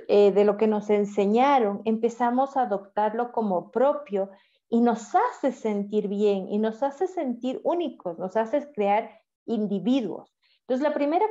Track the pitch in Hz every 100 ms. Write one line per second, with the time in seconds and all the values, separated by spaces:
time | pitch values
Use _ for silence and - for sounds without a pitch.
0 | - 208 202 190 208 202 220 208 208 208
1 | 202 202 202 226 277 269 208 202 220 226
2 | 226 233 240 247 277 277 214 196 - -
3 | 214 226 240 240 214 175 - 226 269 294
4 | 240 202 196 - _ _ - 233 240 220
5 | - 370 480 - 277 247 220 208 202 214
6 | 196 202 208 196 185 208 220 220 277 -
7 | 370 349 269 226 254 - 269 349 311 -
8 | 180 165 185 220 220 294 294 - 202 208
9 | 226 - _ _ - 226 208 196 185 269
10 | 214 - - _ _ _ - 254 294 294
11 | 285 339 440